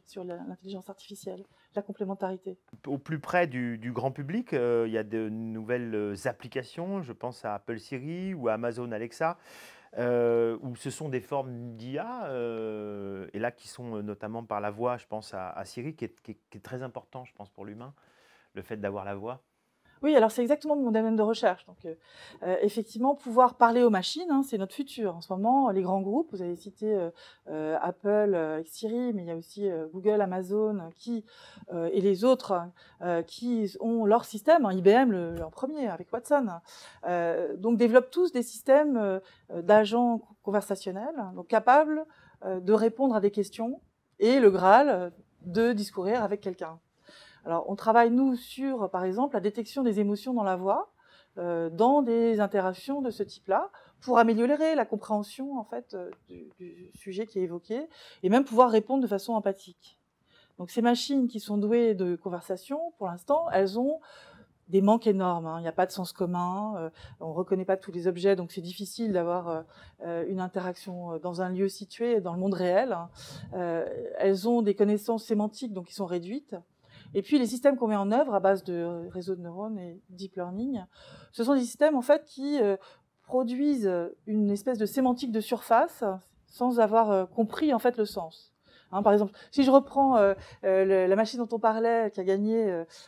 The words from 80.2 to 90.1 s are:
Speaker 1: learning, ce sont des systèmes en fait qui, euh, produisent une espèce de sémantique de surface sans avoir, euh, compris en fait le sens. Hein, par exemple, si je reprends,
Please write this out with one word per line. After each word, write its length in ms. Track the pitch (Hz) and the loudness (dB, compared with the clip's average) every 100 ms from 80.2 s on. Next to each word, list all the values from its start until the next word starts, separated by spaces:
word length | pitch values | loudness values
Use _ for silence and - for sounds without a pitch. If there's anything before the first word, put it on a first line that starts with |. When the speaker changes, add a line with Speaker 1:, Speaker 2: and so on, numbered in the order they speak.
| 190 190 | -12 -8
Speaker 1:
learning, 480 | 180 190 262 240 180 _ - - - | -8 -6 -6 -6 -10 _ -20 -20 -14
ce 140 | - 233 | -4 2
sont 80 | |
des 80 | 277 | 2
systèmes 340 | 240 - 302 285 | 0 2 2 4
en 60 | |
fait 240 | 247 311 - | 4 2 2
qui, 360 | - 277 294 | -8 -4 2
euh, 140 | 202 190 - - _ _ | 2 0 -6 -20 _ _
produisent 640 | - 254 240 247 294 269 196 175 170 - - | -4 -2 -2 0 0 2 0 0 -4 -10 -4
une 260 | 214 202 | 0 0
espèce 260 | 202 254 233 | 0 -2 -2
de 80 | 208 | -2
sémantique 460 | - 262 247 262 | 2 2 0 -2
de 80 | 220 | -4
surface 640 | 208 226 - 233 339 - 214 190 _ _ _ | -2 -4 4 4 4 -2 -4 -6 _ _ _
sans 340 | - 247 233 | -2 0 4
avoir, 300 | 220 226 214 | 4 6 4
euh, 140 | 196 185 | 2 0
compris 480 | - 220 - 311 | 0 -2 0 0
en 60 | 233 | 2
fait 160 | 247 240 | 2 0
le 80 | |
sens. 500 | 208 196 165 - _ _ _ _ - | -2 -4 -10 -14 _ _ _ _ -8
Hein, 120 | 185 | 0
par 100 | 208 | 4
exemple, 180 | 208 208 - - | 6 4 -4 -6
si 120 | - | 2
je 80 | 269 | 8
reprends, 460 | 269 277 269 269 | 8 6 2 4